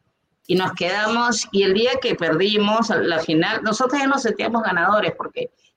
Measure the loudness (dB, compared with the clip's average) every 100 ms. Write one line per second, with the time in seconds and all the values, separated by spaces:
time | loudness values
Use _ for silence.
0 | _ _ _ _ -2 0 0 -2 -4 -2
1 | 0 0 0 -2 -2 0 2 4 2 0
2 | -2 -2 0 0 2 2 2 2 0 0
3 | 0 -2 0 0 0 -2 -2 0 0 0
4 | 0 0 -2 -2 -2 -2 0 0 2 2
5 | 0 -4 -10 -8 -10 _ _